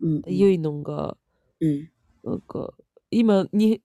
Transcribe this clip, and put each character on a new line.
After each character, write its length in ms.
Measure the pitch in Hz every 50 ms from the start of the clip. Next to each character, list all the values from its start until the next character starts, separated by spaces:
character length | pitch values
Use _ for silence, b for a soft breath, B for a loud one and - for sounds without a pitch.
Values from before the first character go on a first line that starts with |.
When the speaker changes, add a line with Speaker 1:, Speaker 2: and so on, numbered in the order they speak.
Speaker 1:
う 60 | -
ん 80 | 165 151 147 -
う 40 | -
ん。 40 | 185
Speaker 2:
ユ 180 | 185 202 196
イ 80 | 190 170
ノ 120 | 156 151
ン 120 | 147 147 143
が、 320 | - 147 147 - - - - _ _ _ _ _ _ _ -
Speaker 1:
う 80 | 165
ん。 240 | 156 143 143 160 - _ _ _ _ _ _ -
Speaker 2:
な 120 | 123 -
ん 60 | 196
か、 320 | - - - - - - - _ _ _ _ _ _ _
「今、 380 | - 226 233 220 202 190 185 - -
に-、 280 | 208 220 214 220 -